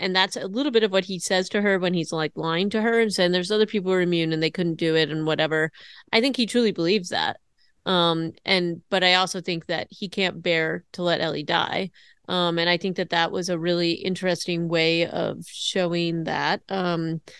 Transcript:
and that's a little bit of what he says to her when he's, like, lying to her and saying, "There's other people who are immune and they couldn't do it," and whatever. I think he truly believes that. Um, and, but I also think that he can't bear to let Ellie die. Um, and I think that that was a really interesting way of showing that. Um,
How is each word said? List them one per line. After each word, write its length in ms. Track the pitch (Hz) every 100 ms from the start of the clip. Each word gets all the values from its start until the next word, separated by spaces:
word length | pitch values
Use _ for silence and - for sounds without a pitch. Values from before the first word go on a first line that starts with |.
and 160 | 190 185
that's 200 | 190 -
a 120 | 185
little 240 | 214 285
bit 100 | 226
of 80 | 214
what 140 | 190
he 160 | 190 185
says 280 | - 190 185
to 120 | 208
her 160 | 202 190
when 160 | 180
he's, 160 | 180 160
like, 220 | 165 151
lying 360 | - 165 165 202
to 120 | 220
her 160 | 226 226
and 120 | 220
saying, 180 | 190 180
"There's 220 | 180 180
other 140 | 214 214
people 260 | 214 185
who 40 | 185
are 20 |
immune 320 | 175 170 160
and 100 | 160
they 80 | 160
couldn't 240 | 175 175 165
do 160 | 165 160
it," 140 | 151
and 140 | 156 156
whatever. 440 | 151 156 156 160 - - - -
I 80 | 226
think 160 | 269 254
he 80 |
truly 280 | 220 240 226
believes 380 | 170 165 208 180
that. 280 | - 78 - _ _ _ _ -
Um, 460 | 185 170 165 165 -
and, 380 | - 190 175 170 -
but 140 | 190
I 100 | 180
also 260 | 180 185 185
think 260 | 175 165 -
that 200 | 160 -
he 180 | - 190
can't 340 | 202 180 -
bear 400 | 175 165 160 175 -
to 100 | -
let 160 | 175 170
Ellie 240 | 160 151
die. 480 | 151 170 - 170 190 _ - _ -
Um, 320 | 180 175 170
and 100 | 170
I 100 | 175
think 180 | 190 180
that 140 | 175
that 200 | 170 165
was 180 | 190 180
a 80 | 170
really 320 | 170 175 170
interesting 760 | - 190 180 185 175 - 170 170
way 400 | 165 160 165 170
of 400 | 165 - - 170
showing 800 | - - 190 175 170 170 165
that. 380 | 160 151 147 190 -
Um, 520 | 196 180 170 165 160 -